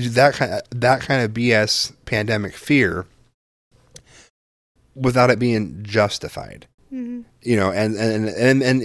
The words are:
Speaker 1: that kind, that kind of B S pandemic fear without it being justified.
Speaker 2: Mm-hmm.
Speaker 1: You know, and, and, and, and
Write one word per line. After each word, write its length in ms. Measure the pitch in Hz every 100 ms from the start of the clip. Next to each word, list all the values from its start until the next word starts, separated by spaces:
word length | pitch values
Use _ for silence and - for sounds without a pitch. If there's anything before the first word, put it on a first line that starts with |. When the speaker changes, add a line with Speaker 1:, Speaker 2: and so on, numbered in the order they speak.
| 123
Speaker 1:
that 200 | 117 143
kind, 280 | - 127 101 -
that 320 | 123 120 131
kind 200 | - 135
of 120 | 113
B 180 | 110 120
S 400 | 110 107 - - - -
pandemic 480 | 110 107 107 101
fear 500 | - - 147 101 85 92 _ _ _ _ _ _ _ _ - _ - _ _ _ _ _ _ _
without 360 | - 127 123 123
it 80 | 110
being 440 | 123 113 98 78
justified. 840 | 104 107 104 - 80 - - - - _ _
Speaker 2:
Mm-hmm. 300 | 262 240 247 233 _
Speaker 1:
You 140 | 117 113
know, 140 | 95
and, 260 | 92 107 107
and, 320 | 113 107 110
and, 340 | 95 123 135
and 200 | 131 131